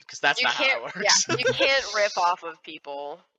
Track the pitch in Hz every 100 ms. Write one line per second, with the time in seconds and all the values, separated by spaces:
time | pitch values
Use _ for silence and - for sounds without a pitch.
0 | - - 143 147 254 - 269 120 123 180
1 | 208 - - 339 508 - 285 269 208 214
2 | 202 196 175 180 170 160 - 156 - 143
3 | 143 170 _